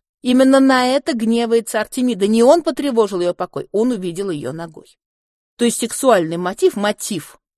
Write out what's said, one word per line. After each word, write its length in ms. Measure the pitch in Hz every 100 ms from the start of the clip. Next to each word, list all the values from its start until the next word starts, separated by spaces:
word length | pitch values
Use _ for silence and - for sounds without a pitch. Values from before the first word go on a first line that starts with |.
| _ _
Именно 360 | 247 254 269 269
на 300 | 269 254 247
это 240 | 269 311
гневается 680 | 247 220 233 233 233 220 220
Артемида. 460 | 214 - 247 196 202
Не 160 | 226
он 220 | 240 339
потревожил 560 | 320 277 285 233 208 190
её 120 | 175
покой, 360 | 175 180 - -
он 220 | 196 247
увидел 380 | 226 185 170 196
её 200 | 151 127
ногой. 480 | 160 165 156 - _ _ _ _ _ _ -
То 100 | 240
есть 120 | -
сексуальный 580 | 226 - 269 208 160 170
мотив, 380 | 180 208 370
мотив 640 | 202 208 208 - 175 - - _